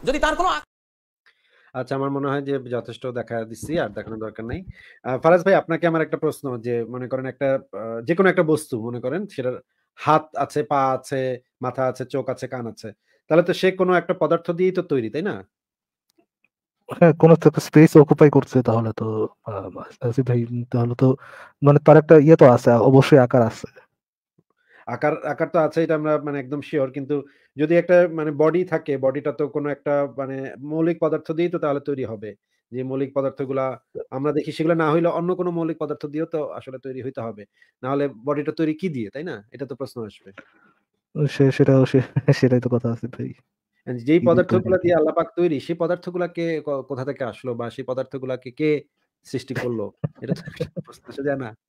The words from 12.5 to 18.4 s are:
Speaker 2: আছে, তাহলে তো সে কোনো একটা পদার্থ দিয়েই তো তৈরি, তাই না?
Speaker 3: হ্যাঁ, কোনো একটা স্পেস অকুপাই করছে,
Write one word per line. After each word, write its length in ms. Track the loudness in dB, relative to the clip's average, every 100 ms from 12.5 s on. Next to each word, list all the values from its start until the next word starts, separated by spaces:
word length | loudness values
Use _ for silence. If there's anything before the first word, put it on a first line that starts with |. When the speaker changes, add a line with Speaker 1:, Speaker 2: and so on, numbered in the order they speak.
| -10 -12
Speaker 2:
আছে, 240 | -12 -18 -20 _ _ _
তাহলে 160 | 2
তো 100 | 2
সে 180 | 0 0
কোনো 220 | 0 0
একটা 200 | 0 0
পদার্থ 380 | -4 0 -2 -4
দিয়েই 200 | -2 -2
তো 100 | -2
তৈরি, 280 | -4 -4 -4
তাই 120 | -6
না? 260 | -6 -8 -14 _ _ _ _ _ _ _ _ _ _ _ _ _ -16 4
Speaker 3:
হ্যাঁ, 140 | 4
কোনো 200 | 6 6
একটা 180 | 8 6 2
স্পেস 360 | 2 6 8 8
অকুপাই 320 | 8 6 6
করছে, 320 | 6